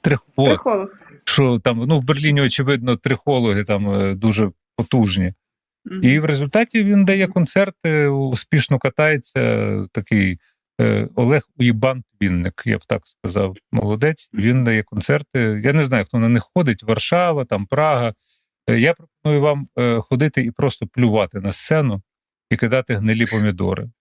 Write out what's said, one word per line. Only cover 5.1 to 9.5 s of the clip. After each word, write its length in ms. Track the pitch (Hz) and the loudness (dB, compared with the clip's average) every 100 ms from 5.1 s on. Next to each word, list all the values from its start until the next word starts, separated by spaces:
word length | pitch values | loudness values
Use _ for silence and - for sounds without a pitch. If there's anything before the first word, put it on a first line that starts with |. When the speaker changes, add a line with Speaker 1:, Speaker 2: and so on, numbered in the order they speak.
| 92 92 - _ _ _ _ - | 0 -2 -6 _ _ _ _ -14
Speaker 2:
Мгм. 180 | 185 | 0
Speaker 1:
І 160 | 127 147 | 2 2
в 60 | 151 | 0
результаті 580 | 139 143 208 233 226 | -2 0 0 0 0
він 220 | 202 202 190 | 2 4 4
дає 220 | 196 190 | 2 0
концерти, 800 | 190 165 190 196 - 165 151 147 | 0 0 0 0 -2 -2 2 2
успішно 720 | 139 135 123 - 151 - 135 | 0 -2 -4 0 0 2 0
катається, 1040 | 131 - 151 147 - 135 117 | 0 0 0 0 -4 -2 0